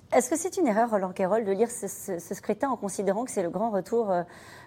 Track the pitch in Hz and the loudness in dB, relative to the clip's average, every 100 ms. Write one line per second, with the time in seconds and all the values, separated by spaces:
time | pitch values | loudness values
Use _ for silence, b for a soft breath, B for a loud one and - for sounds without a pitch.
0 | - - - 320 381 381 294 202 240 208 | 0 2 2 0 -2 0 2 4 4 2
1 | 185 185 185 214 202 196 226 - 196 - | 0 0 2 2 2 2 2 0 -8 -8
2 | - 170 - 196 - 214 277 233 202 196 | -6 -6 -6 -8 -4 -2 0 -2 -4 -2
3 | 196 190 254 214 170 180 226 202 - 233 | 0 2 0 -2 0 0 0 0 0 2
4 | 214 175 170 B B B | 2 2 0 B B B